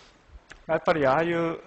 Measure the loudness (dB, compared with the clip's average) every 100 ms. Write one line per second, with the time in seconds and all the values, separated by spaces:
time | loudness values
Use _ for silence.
0 | -20 _ _ -20 _ -20 -4 -2 0 2
1 | 2 2 2 0 -2 -4